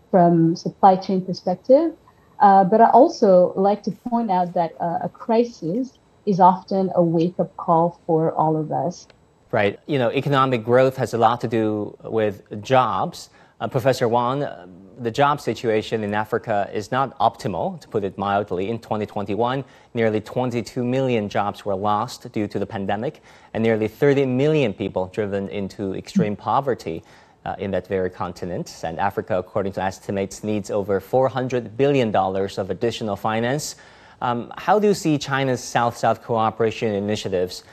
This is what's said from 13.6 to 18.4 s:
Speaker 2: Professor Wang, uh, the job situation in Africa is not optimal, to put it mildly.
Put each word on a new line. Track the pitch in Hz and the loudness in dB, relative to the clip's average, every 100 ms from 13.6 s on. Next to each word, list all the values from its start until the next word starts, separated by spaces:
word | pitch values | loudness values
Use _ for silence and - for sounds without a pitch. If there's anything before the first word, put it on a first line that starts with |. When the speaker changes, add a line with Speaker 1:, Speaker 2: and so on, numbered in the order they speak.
| 113 | -6
Speaker 2:
Professor | 135 127 127 117 | 0 0 2 2
Wang, | 117 120 139 | 0 0 -2
uh, | 139 - 90 90 98 - | -6 -10 -18 -20 -20 -8
the | 117 | -4
job | 110 143 147 | 0 2 0
situation | - 113 113 107 - 117 | -4 -4 0 0 0 -4
in | 101 | -2
Africa | 104 107 113 - 101 98 | -4 -2 -4 -2 -2 -2
is | 107 101 | -6 -4
not | 131 131 - | -4 -2 0
optimal, | 113 - 113 87 170 175 | 0 0 -6 -4 -6 -8
to | - | -8
put | 113 | -6
it | 98 95 | -4 -4
mildly. | 98 101 | -2 -2